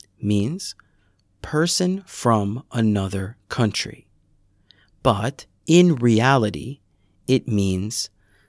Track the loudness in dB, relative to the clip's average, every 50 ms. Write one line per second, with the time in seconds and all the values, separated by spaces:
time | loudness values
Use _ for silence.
0 | -20 _ _ _ -2 0 0 2 0 -2 -4 -8 -10 -12 -14 -16 _ _ _ _
1 | _ _ _ _ _ _ _ _ -12 -4 -2 0 0 0 0 0 0 -2 -2 -4
2 | -8 -14 -16 -4 0 2 2 2 2 -2 -4 -6 -10 _ -4 0 0 2 2 0
3 | -2 -4 -4 -6 -6 -8 -10 -16 _ _ -4 -2 -2 -2 -2 -4 -8 -8 -12 -18
4 | _ _ _ _ _ _ _ _ _ _ _ _ _ _ _ _ _ _ _ _
5 | _ 0 0 0 -2 -6 -8 -10 -18 _ _ _ _ 4 6 6 6 6 4 2
6 | 4 4 4 4 4 4 4 4 2 0 -4 -6 -10 -10 -12 -14 _ _ _ _
7 | _ _ _ _ _ 0 0 0 0 0 0 0 0 0 -2 -2 -4 -6 -6 -8
8 | -10 -10 -14 _ _ _ _ _ _